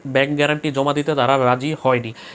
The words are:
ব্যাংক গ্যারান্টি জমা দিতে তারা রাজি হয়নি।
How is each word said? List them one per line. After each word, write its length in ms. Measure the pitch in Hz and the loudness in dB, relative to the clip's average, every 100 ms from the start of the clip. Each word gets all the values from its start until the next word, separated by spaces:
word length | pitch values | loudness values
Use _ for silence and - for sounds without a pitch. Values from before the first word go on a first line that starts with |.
| 139 | -2
ব্যাংক 280 | 131 143 147 | 0 0 2
গ্যারান্টি 360 | 147 151 156 | 0 0 -2
জমা 220 | 135 139 | -2 0
দিতে 220 | 143 147 139 | 0 0 0
তারা 300 | 123 139 127 | 2 4 2
রাজি 300 | 127 143 156 | 0 -2 -2
হয়নি। 300 | 131 127 117 113 - | 0 0 -2 -12 -18